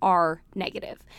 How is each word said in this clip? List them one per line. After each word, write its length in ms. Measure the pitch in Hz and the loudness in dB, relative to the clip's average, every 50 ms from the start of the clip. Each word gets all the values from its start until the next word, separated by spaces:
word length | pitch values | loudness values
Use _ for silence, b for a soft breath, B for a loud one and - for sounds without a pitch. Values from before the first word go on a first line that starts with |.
are 400 | - 190 185 175 170 160 160 165 - _ - | 2 4 4 4 4 2 0 -4 -10 _ -8
negative. 440 | 196 185 - - - - - - - - B B | -6 -6 -6 -6 -10 -12 -12 -14 -16 -18 B B